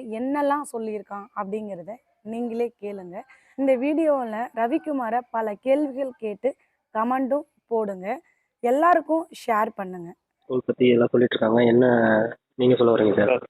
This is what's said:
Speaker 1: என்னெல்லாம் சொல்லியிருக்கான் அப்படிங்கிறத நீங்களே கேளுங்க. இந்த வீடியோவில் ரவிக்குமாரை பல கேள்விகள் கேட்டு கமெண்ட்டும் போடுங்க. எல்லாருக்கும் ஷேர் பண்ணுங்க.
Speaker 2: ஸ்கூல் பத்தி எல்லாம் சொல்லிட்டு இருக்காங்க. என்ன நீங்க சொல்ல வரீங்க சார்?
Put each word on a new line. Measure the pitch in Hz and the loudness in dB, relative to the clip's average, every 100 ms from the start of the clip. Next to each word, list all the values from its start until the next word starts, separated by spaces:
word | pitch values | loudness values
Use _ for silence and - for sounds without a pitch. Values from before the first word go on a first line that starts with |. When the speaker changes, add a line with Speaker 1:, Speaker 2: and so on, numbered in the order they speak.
| 247 220 | -8 -6
Speaker 1:
என்னெல்லாம் | 254 294 285 285 285 | -4 -2 0 -2 -4
சொல்லியிருக்கான் | 233 220 214 196 202 202 208 | -8 -8 -8 -10 -14 -12 -10
அப்படிங்கிறத | 196 214 214 180 170 233 _ _ 208 | -6 -6 -8 -10 -12 -16 _ _ -12
நீங்களே | 226 240 226 240 - | -8 -6 -4 -6 -6
கேளுங்க. | 208 202 180 185 - - _ - | -12 -12 -14 -16 -16 -20 _ -2
இந்த | 269 254 | 2 2
வீடியோவில் | 277 311 320 277 233 214 247 226 | 2 2 2 0 -2 -6 -8 -2
ரவிக்குமாரை | 233 311 320 277 226 233 240 | -2 -2 -2 -4 -2 -4 -4
பல | 226 220 202 | -4 -4 -4
கேள்விகள் | 262 277 294 254 269 247 | 0 0 0 -4 -8 -6
கேட்டு | 214 202 262 - _ _ _ 220 | -10 -4 -4 -4 _ _ _ -4
கமெண்ட்டும் | 233 254 262 285 - _ _ | -2 -2 -2 -2 -4 _ _
போடுங்க. | 226 208 190 190 262 - _ _ _ | -4 -4 -6 -8 -8 -10 _ _ _
எல்லாருக்கும் | 240 269 330 339 294 320 339 - | 0 2 4 4 2 -2 -2 -10
ஷேர் | - 214 226 214 | -2 0 0 -4
பண்ணுங்க. | 185 180 170 - _ _ | -10 -10 -14 -16 _ _
Speaker 2:
ஸ்கூல் | - 127 - | -6 -6 -4
பத்தி | - 127 | 2 4
எல்லாம் | 120 117 | 4 4
சொல்லிட்டு | 123 123 - | 2 2 0
இருக்காங்க. | 113 117 120 | 2 4 6
என்ன | 120 127 120 113 110 113 - _ - | 6 6 4 4 2 0 -4 _ 0
நீங்க | 127 123 | 2 4
சொல்ல | 117 | 4
வரீங்க | 110 107 101 | 4 4 4
சார்? | 101 127 - | 2 2 -2